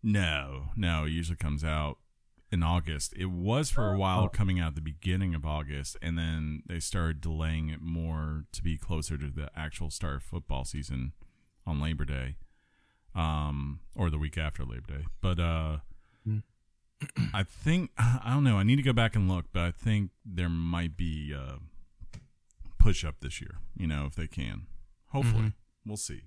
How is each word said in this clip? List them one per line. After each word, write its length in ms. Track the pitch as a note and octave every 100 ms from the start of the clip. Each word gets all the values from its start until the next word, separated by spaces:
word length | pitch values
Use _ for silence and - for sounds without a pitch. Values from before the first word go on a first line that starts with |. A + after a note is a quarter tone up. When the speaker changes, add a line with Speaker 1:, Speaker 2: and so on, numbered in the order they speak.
Speaker 1:
No, 640 | A2+ G#2 F2+ D2 C2+ C2+ C#2 -
no, 300 | F#2 D#2+ D#2
it 40 |
usually 260 | D#2+ E2 E2+
comes 280 | D2+ D2
out 340 | D#2 D2+ D2 - _ _ _ _ _
in 100 | F#2
August. 500 | E2 F2 D#2+ D2 - -
It 100 | F#2+
was 440 | F2+ F#2 B2 D3+
for 220 | - G#2
a 60 | G2
while 260 | F#2+ F#2
Speaker 2:
Oh. 40 | F2+
Speaker 1:
coming 320 | - G2 F2+
out 80 | E2
at 60 | D2
the 40 |
beginning 540 | D#2 D#2 F#2 F#2 F#2+
of 100 | D#2+
August, 520 | D#2 D2+ C#2+ C#2+ C#2 -
and 160 | E2 E2
then 460 | E2 D#2+ D#2 D2+ -
they 120 | F2
started 420 | - F#2 E2 D#2
delaying 500 | E2 D#2+ D#2+ D#2+ D#2
it 100 | D#2
more 640 | D#2+ E2 E2 D#2 D#2 D#2 D2+
to 100 | -
be 160 | - D2+
closer 400 | - D#2+ D2 D2+
to 100 | C#2+
the 200 | C#2+ C#2+ -
actual 320 | D2+ - D#2+
start 260 | - D2 C#2
of 60 |
football 420 | - F2+ - C#2
season 480 | C2 D2+ C#2 C2+ B1+ - - _ _ _ -
on 140 | D2+
Labor 240 | D2+ D2+
Day, 320 | C#2+ C#2 C2 D2 - _ _ _ _ _ _ -
um, 640 | D#2+ D#2 D2 C#2+ C#2 D2 - -
or 140 | F2+
the 80 | D2+
week 200 | D2+ E2
after 260 | D#2 -
Labor 340 | B1 A#1 - C#2+
Day. 80 | D#2 -
But, 200 | F#2+ F2
uh, 380 | E2+ E2 D#2+ D2+ - - _ _
Speaker 2:
Hmm. 140 | A2 G#2+ - _ _ _ _ _ D3+ - A#2+
Speaker 1:
I 80 | G2
think, 480 | G2 - - F3 E3 -
I 320 | A#2 B2 -
don't 140 | C3
know, 140 | C#3 G#2
I 40 |
need 140 | G2+ C#3
to 60 |
go 100 | C3
back 240 | B2 A2+ A2
and 120 | F#2+
look, 180 | F2+ -
but 100 | F2+
I 80 | F2
think 400 | - A#2 G#2+ G2 _
there 240 | - F2 F2
might 480 | E2 E2+ E2+ E2+ D#2
be 360 | E2+ D#2 D2
a 260 | C#2+ C2+ C#2 D2+ - - _ - - - _ _ _ - -
push 260 | - F2+
up 140 | D#2 C#2+
this 200 | C2+ -
year, 180 | - - - -
you 120 | E2
know, 180 | D2 C#2+
if 80 |
they 140 | C#2+ D#2
can. 400 | - B1 G1+ - - - _ _
Hopefully. 340 | C#3 B2 A2 A2
Speaker 2:
Mm-hmm. 420 | - _ _ G#2+
Speaker 1:
We'll 60 | G#2
see. 260 | - -